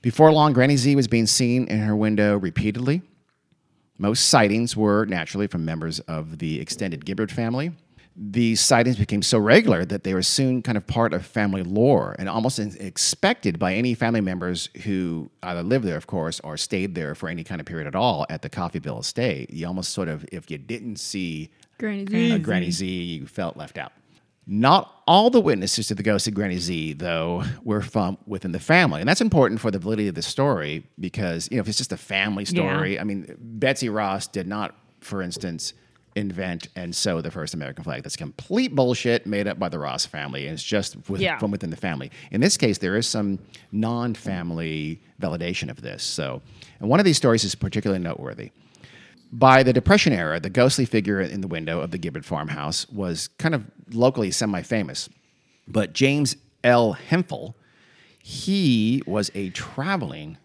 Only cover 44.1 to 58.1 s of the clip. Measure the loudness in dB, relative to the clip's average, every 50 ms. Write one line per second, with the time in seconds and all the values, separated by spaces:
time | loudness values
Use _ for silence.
44.1 | -6 -6 -6 -6 -6 -6 -6 -6 -6 -4 -4 -4 -4 -4 -6 -6 -8 -10 _ _
45.1 | _ -8 -6 -6 -4 -4 -4 -4 -4 -4 -6 -8 -10 -12 -12 -12 -10 -8 -8 -8
46.1 | -6 -6 -6 -6 -6 -10 -12 -18 -20 -20 -20 -20 -16 _ 0 2 4 6 6 4
47.1 | 4 4 4 4 4 4 2 -2 -2 -4 -4 -4 -4 -2 0 0 0 0 -2 -4
48.1 | -6 -6 -8 -10 -10 -12 -14 -16 _ _ _ _ _ _ -20 -20 -20 -20 -20 -20
49.1 | _ _ _ _ 0 4 8 8 10 10 8 8 4 4 6 6 6 6 6 4
50.1 | 4 2 0 0 -2 -2 -4 -2 2 4 4 4 6 2 0 2 2 0 2 2
51.1 | 0 0 0 -2 -4 -6 -6 -6 -6 -6 -4 -4 -4 -4 -4 -4 -6 -6 -6 -6
52.1 | -8 -8 -8 -6 -6 -6 -4 -6 -6 -6 -4 -4 -4 -4 -6 _ -8 -6 -4 -4
53.1 | -4 -6 -6 -10 _ _ -2 -2 -2 -2 -4 -8 _ -20 -18 -8 0 4 4 4
54.1 | 4 4 -2 -2 0 -2 -2 -2 -2 -4 -4 -2 -2 -2 -2 -2 -6 -10 -10 -12
55.1 | _ _ _ _ _ _ _ _ _ _ _ -4 -2 -2 -2 -2 0 2 2 4
56.1 | 4 2 0 0 -2 -6 _ _ _ _ 4 4 6 6 6 4 0 -4 -2 0
57.1 | 0 0 0 -2 -6 -10 -10 -12 -14 _ _ _ _ _ _ _ _ _ _ _